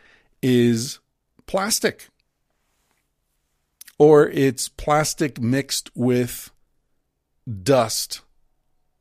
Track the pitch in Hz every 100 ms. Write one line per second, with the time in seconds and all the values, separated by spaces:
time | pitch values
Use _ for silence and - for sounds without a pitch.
0 | _ _ _ - 131 123 120 113 131 -
1 | _ _ _ _ - 190 202 - 208 -
2 | - _ _ _ _ _ _ _ _ _
3 | _ _ _ _ _ _ _ _ - -
4 | 151 147 151 147 135 120 - - - 147
5 | 151 - 151 - 117 135 135 - - -
6 | 123 123 123 - - _ _ _ _ _
7 | _ _ _ _ - 98 92 131 110 -
8 | - - _ _ _ _ _ _ _ _